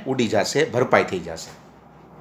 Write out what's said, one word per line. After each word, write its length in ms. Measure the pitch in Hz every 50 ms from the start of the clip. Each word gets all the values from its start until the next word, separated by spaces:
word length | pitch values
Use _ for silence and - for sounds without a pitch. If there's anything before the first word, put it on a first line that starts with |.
| -
ઉડી 200 | 135 131 127 120
જશે, 380 | 101 107 101 92 - - 139 156
ભરપાઈ 380 | 156 - 123 123 117 120 101 92
થઈ 160 | - - 90
જશે. 440 | 85 82 80 82 - - - - - - - - - - - - - - - -